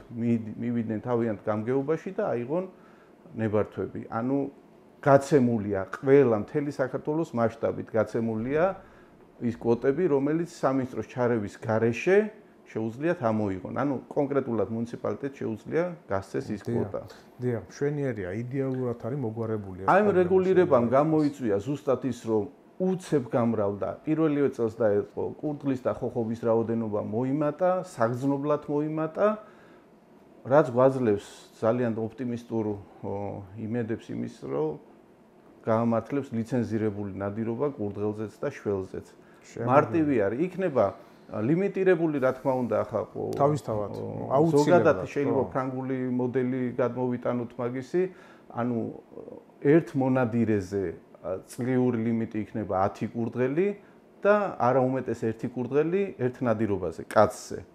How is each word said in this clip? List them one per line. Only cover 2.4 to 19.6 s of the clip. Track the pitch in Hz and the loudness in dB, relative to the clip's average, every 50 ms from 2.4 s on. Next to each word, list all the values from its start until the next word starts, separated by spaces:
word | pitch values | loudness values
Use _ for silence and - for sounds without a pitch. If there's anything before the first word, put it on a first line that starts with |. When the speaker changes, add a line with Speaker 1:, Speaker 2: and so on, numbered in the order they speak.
| 120 127 151 180 190 190 - - - - - - - - - - - - | -4 -2 -4 -4 -4 -6 -10 -20 -20 -20 -20 -20 -20 -20 -20 -20 -20 -14
Speaker 1:
ნებართვები. | - 117 110 110 101 107 98 - - - 92 - - 107 - | -6 -2 -2 0 2 2 0 0 -4 -6 -6 -6 -6 -10 -10
ანუ | - - 113 117 127 135 143 135 135 - - - - - - - - - - - | -6 -6 -4 -2 0 0 0 -2 -4 -8 -14 -20 -20 -20 -20 -20 -20 -12 -2 4
გაცემულია | 143 135 - - - 160 139 123 120 117 110 98 104 98 95 95 | 6 6 6 6 6 4 4 4 4 2 0 0 -2 -2 -4 -4
ყველა, | - - - - 135 135 143 139 123 110 | -6 -10 -4 4 6 8 8 8 6 4
მთელი | 104 101 - - 151 143 147 | 2 0 -2 -4 -4 -4 -2
საქართველოს | 143 - 135 - - 131 - 151 151 160 170 160 | -2 -2 -4 -2 -4 -6 -4 -2 -2 -2 -2 -2
მასშტაბით | - 117 117 110 - - 104 95 90 95 - - | 0 0 0 0 0 0 -4 -4 -2 -4 -6 -2
გაცემულია | - 110 107 - - 120 113 113 113 110 113 131 143 156 175 196 190 - - - - - - - - - - - - - | 0 0 0 2 0 -2 -2 -2 -2 -4 -4 -2 0 0 0 0 0 -4 -12 -20 -20 -20 -20 -20 -20 -20 -20 -20 -14 -6
ის | 131 120 110 | -4 -4 -4
კვოტები, | - - 117 117 117 123 135 139 156 185 | -2 2 2 2 2 2 0 2 2 2
რომელიც | 165 143 135 139 143 156 165 175 160 | 2 2 2 2 0 0 -2 -2 -4
სამინისტროს | - - - 135 135 135 127 127 - 107 110 | -6 -2 0 0 2 0 -2 -4 -6 -8 -8
ჩარევის | - - 127 123 117 120 113 101 95 - | -8 -4 0 0 2 2 0 -2 -4 -8
გარეშე | - - 117 110 110 113 117 117 - - 180 190 208 214 208 - - - - - - - | -8 -4 0 0 2 2 2 0 0 2 4 4 4 4 2 -4 -14 -20 -20 -20 -20 -20
შეუძლიათ | - - 113 110 113 110 127 147 170 175 175 | -10 -6 -6 -4 -4 -6 -4 -2 -2 -2 0
ამოიღონ. | - 113 113 110 107 98 95 92 - - 117 | 0 0 2 2 0 0 -2 -4 -6 -6 -4
ანუ | 117 131 143 135 - - | -2 -2 -2 -2 -4 -6
კონკრეტულად | - - 143 143 135 139 135 131 123 117 107 98 95 | -6 -2 -2 -2 0 0 -2 0 0 0 -2 0 -2
მუნიციპალიტეტს | 113 113 117 117 - - - 107 107 104 - 139 135 | -2 -4 -4 -6 -8 -6 -4 -4 -4 -4 -6 -8 -8
შეუძლია | - 120 113 110 107 - - 131 156 175 180 170 156 | -6 -6 -6 -6 -6 -8 -4 -2 -2 -2 -2 -6 -10
გასცეს | - - 98 98 95 - - 131 - - | -8 -4 -4 -4 -4 -4 -6 -6 -6 -6
ის | 107 101 | -8 -6
Speaker 2:
დიახ, | - | -4
Speaker 1:
კვოტა. | - 117 92 92 101 - - - 104 - - - - - | -2 -2 -2 -2 -2 -4 -8 -8 -10 -18 -20 -20 -20 -12
Speaker 2:
დიახ, | - 123 123 120 110 92 | -6 -4 -2 -2 -2 -6
მშვენიერია, | - - - 143 143 147 147 139 131 117 104 92 90 95 | -10 -8 -4 -2 -2 -2 -2 -4 -4 -4 -4 -6 -6 -4
იდეალურად | 110 120 123 131 139 135 135 131 127 127 123 117 120 | -6 -6 -6 -4 -4 -2 -2 -2 -2 -2 -4 -4 -4
არის | - 113 135 147 | -6 -6 -4 -4
მოგვარებული | 127 110 110 117 113 110 110 107 | -4 -4 -4 -4 -4 -4 -4 -4